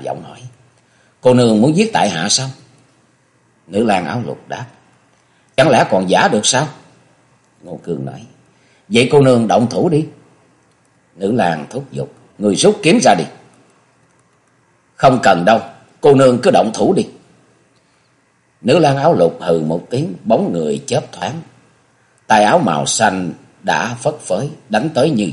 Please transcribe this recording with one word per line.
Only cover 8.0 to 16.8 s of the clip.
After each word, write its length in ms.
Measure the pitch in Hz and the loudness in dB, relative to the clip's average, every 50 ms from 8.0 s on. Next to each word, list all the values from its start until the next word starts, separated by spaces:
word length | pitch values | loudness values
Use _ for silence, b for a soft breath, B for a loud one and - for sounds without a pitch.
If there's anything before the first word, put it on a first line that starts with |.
| 67 | -6
nói: 220 | 65 64 - 113 - _ _ _ b b b b b b b b b | -10 -12 -14 -20 -20 _ _ _ b b b b b b b b b
"Vậy 200 | 101 117 123 123 | 0 2 2 4
cô 80 | 147 143 | 4 4
nương 280 | 135 131 123 117 113 101 | 6 6 4 4 2 2
động 180 | 87 101 120 117 | 2 2 0 0
thủ 180 | - 92 113 - | -2 -2 -2 0
đi." 180 | - 147 160 - - - _ _ _ _ _ _ _ _ _ _ _ _ _ _ _ _ _ _ _ | 0 -2 -2 -4 -10 -20 _ _ _ _ _ _ _ _ _ _ _ _ _ _ _ _ _ _ _
Nữ 160 | 82 98 98 | -8 -4 -4
Lang 340 | 123 117 95 87 82 78 71 - | -2 0 0 -2 -2 -4 -8 -10
thúc 140 | - 127 143 - | -12 -12 -12 -12
giục: 200 | 131 69 69 - - _ _ _ _ - | -12 -12 -12 -12 -14 _ _ _ _ -4
"Người 160 | 101 104 92 | -2 -2 0
rút 220 | - - 104 107 - | 2 2 2 0 2
kiếm 160 | - 156 190 247 | 2 2 2 4
ra 120 | - 120 101 85 | 4 4 2 2
đi." 60 | 76 - - - - _ _ _ _ _ _ _ _ _ _ _ _ _ _ _ _ _ _ _ _ _ _ _ _ _ _ _ _ _ _ | 0 -6 -10 -20 -20 _ _ _ _ _ _ _ _ _ _ _ _ _ _ _ _ _ _ _ _ _ _ _ _ _ _ _ _ _ _
"Không 220 | - - 139 131 117 | 0 2 2 2 2
cần 220 | - 98 95 87 87 | 2 2 0 2 2
đâu, 160 | 101 113 110 - - - - _ _ _ _ | 2 2 2 0 -6 -20 -20 _ _ _ _
cô 140 | - 147 139 | 4 4 6
nương 240 | 131 135 131 123 110 | 6 6 4 4 2
cứ 80 | - 196 | 0 2
động 200 | - 90 95 110 110 | 2 2 0 0 -2
thủ 180 | - | -2